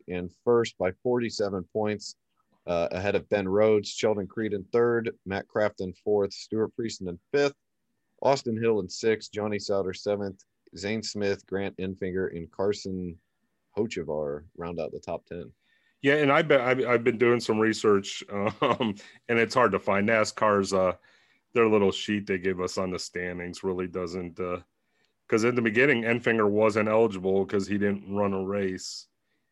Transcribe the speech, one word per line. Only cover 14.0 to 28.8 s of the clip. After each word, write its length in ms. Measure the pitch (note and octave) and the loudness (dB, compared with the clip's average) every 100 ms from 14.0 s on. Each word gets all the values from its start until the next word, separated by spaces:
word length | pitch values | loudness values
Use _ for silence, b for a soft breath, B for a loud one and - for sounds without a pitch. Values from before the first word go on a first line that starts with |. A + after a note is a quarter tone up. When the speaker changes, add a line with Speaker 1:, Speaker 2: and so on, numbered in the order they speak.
| D#2 D2+ C#2+ D2 E2 - | -6 -4 -6 -8 -12 -12
Speaker 1:
round 240 | E2+ E2+ | -10 -6
out 100 | D2+ | -8
the 80 | - | -10
top 260 | - E2 | -10 -10
ten. 280 | - F2 - _ _ _ _ _ | -10 -14 -16 _ _ _ _ _
Speaker 2:
Yeah, 120 | C3+ | 2
and 160 | D3 C#3+ | 4 4
I 120 | D3+ | 4
bet 180 | D#3 C#3 | 6 4
I've, 260 | B2 C3 A#2+ | 4 2 2
I've 180 | A#2+ | 2
been 140 | A#2+ A2 | 2 2
doing 220 | A#2+ A#2+ | 4 2
some 180 | A#2 G#2+ | 2 2
research, 640 | A2 G#2+ A2 G2+ G2 - - | 2 2 4 4 2 -10 -8
<laughs> 40 | |
um, 640 | G2+ G#2 - C3+ A#2+ A2+ G2+ B B - | -2 -2 0 0 2 0 -4 B B -2
and 100 | A#2 | 2
it's 160 | A2+ | 2
hard 180 | C3 A2+ | 4 4
to 80 | F#2+ | 4
find 280 | - G2 G#2 | 0 2 2
nascar's, 640 | A2+ G#2+ - A2 G2+ F#2+ | 2 2 2 4 4 2
uh, 200 | F#2+ F#2 F2 b b b b b | 2 2 0 b b b b b
their 120 | A#2+ A2+ | 2 4
little 240 | G#2+ G2 | 6 4
sheet 360 | F#2 - G#2 G#2 | 0 -2 -4 -2
they 120 | F#2+ | -2
give 220 | F#2+ F2+ | -2 -2
us 180 | F#2 - | -4 -4
on 140 | F#2 | -4
the 60 | F2 | -6
standings 640 | - F2+ F2+ F2 F2 E2+ | -8 -8 -8 -8 -10 -6
really 240 | F#2+ F#2 F#2 | -4 -4 -4
doesn't, 500 | F#2 F2 F#2 F2 E2 | -6 -6 -6 -8 -8
uh, 220 | F2+ F2+ - _ _ _ _ _ - | -6 -6 -10 _ _ _ _ _ -2
'cause 160 | A2+ | 2
in 140 | A#2 A#2+ | 2 2
the 60 | |
beginning, 400 | A2+ A2 C#3+ A#2 | 2 4 4 4
Enfinger 460 | A2+ A#2+ B2 A2+ G#2 | 0 0 2 2 4
wasn't 400 | G#2 A2 G#2+ G#2+ | 4 4 4 2
eligible 560 | A2 A2+ F#2+ F#2+ G2 F#2+ | 4 4 2 0 2 2
'cause 200 | G#2 F#2 | 0 0
he 120 | G2+ | 0
didn't 360 | G2+ G2 F#2+ | 0 -2 -4
run 180 | G2+ G2+ | -2 0
a 120 | F#2+ | 0
race. 640 | F#2+ G2+ F#2+ F#2 | -2 -2 -2 -4